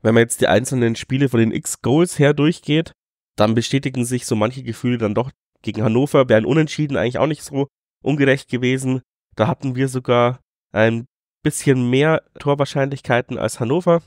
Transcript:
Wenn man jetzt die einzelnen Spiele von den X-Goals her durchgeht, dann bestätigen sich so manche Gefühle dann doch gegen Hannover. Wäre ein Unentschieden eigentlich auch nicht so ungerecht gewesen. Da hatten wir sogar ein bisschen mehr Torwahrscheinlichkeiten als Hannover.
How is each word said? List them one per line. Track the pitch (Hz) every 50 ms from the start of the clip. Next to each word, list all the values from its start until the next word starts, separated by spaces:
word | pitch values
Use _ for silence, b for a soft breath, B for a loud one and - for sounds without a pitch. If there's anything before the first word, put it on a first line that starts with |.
Wenn | - 113 113
man | 113
jetzt | 117 117 - -
die | - -
einzelnen | 87 107 127 - 135 127 117 117 113
Spiele | - - - 127 135 139 131
von | - 117
den | 113 113
X-Goals | - - - - - _ - 117 131 156 175 180 - -
her | 143 143 147
durchgeht, | 143 143 156 156 - _ - 147 160 165 - _ _ _ _ _ _ _ _ _
dann | - 107 110 110
bestätigen | 117 113 - - 135 143 143 131 127 120
sich | 117 127 123 -
so | - 123
manche | 107 104 117 127 135 127
Gefühle | 117 110 - - 123 123 117
dann | 113 104 104
doch | 107 120 131 _ _ _ _ _ _
gegen | _ - 104 107 107
Hannover. | 110 110 120 143 147 - 143 131 127
Wäre | 117 110
ein | 110
Unentschieden | - 143 160 160 156 - - 151 143 139
eigentlich | 92 92 123 127 92
auch | 117 156
nicht | 156 - -
so | - 139 135 143 - _ _ _ _ _ _
ungerecht | - - 143 147 139 135 131 139 - _
gewesen. | - 120 127 123 131 131 131 131 131 131 _ _ _ _ _ _ _
Da | - 110
hatten | - 135 _ - 135 123
wir | 127 135
sogar | 135 123 127 127 - 123 120 120 120 127 127 _ _ _ _ _ _
ein | - 104 110 113 117 117 120 _ _ _ _ _ _ _ -
bisschen | 151 - - - 143 131 127 123 120
mehr | 127 131 147 156 160 - _ _ _ -
Torwahrscheinlichkeiten | - 143 143 143 143 - - 143 135 139 139 135 _ - 123 120 - - 123 -
als | - 110 - -
Hannover. | 120 113 139 180 180 175 170 170 -